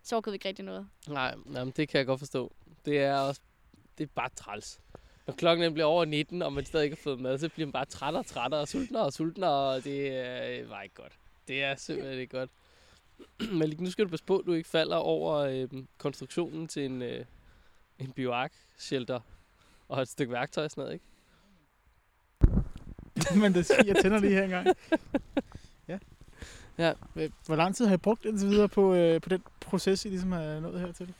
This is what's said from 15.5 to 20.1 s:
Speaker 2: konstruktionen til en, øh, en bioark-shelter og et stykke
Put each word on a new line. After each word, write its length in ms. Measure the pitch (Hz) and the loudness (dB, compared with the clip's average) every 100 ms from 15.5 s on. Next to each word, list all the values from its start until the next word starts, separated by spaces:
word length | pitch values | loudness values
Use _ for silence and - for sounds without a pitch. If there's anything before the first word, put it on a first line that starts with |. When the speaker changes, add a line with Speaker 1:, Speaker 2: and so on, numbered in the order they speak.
| 131 131 135 131 _ | -2 -4 -8 -14 _
Speaker 2:
konstruktionen 720 | 143 135 131 - 170 156 160 | -6 -6 -6 -4 -4 -6 -8
til 160 | - | -6
en, 180 | 139 127 | -4 -4
øh, 220 | 123 123 123 - - - - - _ _ | -6 -8 -12 -20 -20 -20 -20 -20 _ _
en 140 | 135 | -10
bioark-shelter 1080 | 135 127 120 139 _ _ _ - 135 120 123 - - _ _ _ _ _ | -4 -2 -2 -4 _ _ _ -4 -4 -2 -6 -8 -20 _ _ _ _ _
og 140 | 135 | -4
et 60 | |
stykke 240 | 127 | -4